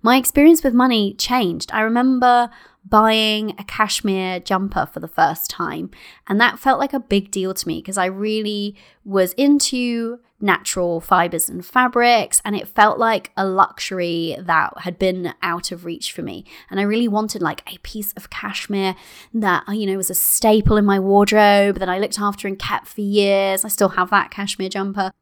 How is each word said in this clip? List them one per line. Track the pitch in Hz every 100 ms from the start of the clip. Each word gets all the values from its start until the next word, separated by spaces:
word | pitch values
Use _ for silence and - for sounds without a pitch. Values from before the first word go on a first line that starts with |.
my | 226 262
experience | 247 - 302 330
with | 277
money | 240 254 226 202
changed. | - - 254 190 - -
I | 220
remember | 220 233 262 254 247 240 240 - - _ 190
buying | 214 220 220 214 214 214 -
a |
cashmere | 202 - 214 - 208 190 185 180
jumper | - 190 196 175 -
for | 175
the | 160
first | - 151 160 -
time, | - 165 151 185 - - - -
and | 202
that | 233 208
felt | 269 262
like | 277
a | 285
big | - 202 202
deal | 202 185
to | 190 -
me | 160
'cause | - 196
I | 185
really | 190 214 214 208 208 208 202 _ _ 202
was | 196 185
into | - 285 285 - 254 240 233 226 240 _ _
natural | 202 - - 190 175 165
fibers | - 180 175 165 -
and | 180 180
fabrics, | 254 254 240 240 233 - -
and | 208 208
it | -
felt | - 214 -
like | 226 214 - -
a | 196
luxury | 185 - - - 185 175 170 165 -
that | 175 160 - -
had | 180 170
been | 190 185 175 -
out | 185 170 -
of | 170 175
reach | 170 -
for | -
me. | - 92 - - -
And | 190
I |
really | 202 220 240
wanted, | 208 214 214
like, | 165 - -
a | 185
piece | - 214 202
of | - -
cashmere | - 208 196 - 202 190 185 - - -
that, | 226 208 175 -
you | 208 196
know, | 190
was | 185
a | 185
staple | - - 220 220 196 214
in | 208
my | 196
wardrobe | 190 202 202 214 208 202 202 190
that | 185
I | 185
looked | 202 208
after | 208 202 202
and | 196
kept | - - -
for | -
years. | 202 208 196 196 196 190
I | 220
still | - 196
have | - 185
that | 202 -
cashmere | - 202 - 190
jumper. | 196 196 196 190 -